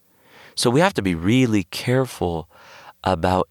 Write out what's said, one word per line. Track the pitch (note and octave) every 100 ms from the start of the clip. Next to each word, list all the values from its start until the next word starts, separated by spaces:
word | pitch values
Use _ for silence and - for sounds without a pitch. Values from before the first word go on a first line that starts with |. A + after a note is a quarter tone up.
| _ _ _ - -
So | - B2
we | C3
have | F#3+
to | D#3
be | F#2+
really | E2 F2+ B2+ B2+ G#2+
careful | F2+ - - B2+ B2+ - F2+ E2 D2+ - - - - -
about | F#2 F2+ F2+ F#2 -